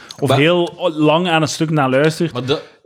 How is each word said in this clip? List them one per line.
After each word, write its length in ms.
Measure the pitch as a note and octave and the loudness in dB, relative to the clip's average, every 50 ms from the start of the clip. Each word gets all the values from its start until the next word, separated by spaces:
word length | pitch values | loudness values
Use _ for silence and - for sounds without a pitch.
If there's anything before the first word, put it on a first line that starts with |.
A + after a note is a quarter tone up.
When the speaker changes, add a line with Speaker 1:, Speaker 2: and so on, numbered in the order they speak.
| - - - - | -20 -20 -10 -4
Speaker 1:
of 100 | - - | -2 0
Speaker 2:
Maar 100 | C3 C#3 | 2 2
Speaker 1:
heel 540 | C#3+ D#3+ F3 F3 E3+ E3 - - E3 F3+ D#3 | 4 4 2 2 0 -2 -4 -4 -4 -4 -2
lang 320 | D3+ D3+ D3+ D3+ E3 F3+ F#3 | 0 2 2 2 2 0 0
aan 140 | E3 D#3+ D#3 | 0 0 0
een 60 | C#3+ | 0
stuk 220 | - - E3 D#3 | -2 -2 -2 -2
naar 200 | D#3+ D3+ C#3 B2+ | 0 0 0 2
luistert, 420 | B2+ C3+ D3 D#3+ D#3 - F3 D#3 B2 | 2 2 2 2 0 0 -2 -4 -4
Speaker 2:
Maar 120 | B2 B2+ | -4 -4
dat 180 | B2+ C#3+ D3+ - - - _ _ | -2 -4 -4 -4 -10 -20 _ _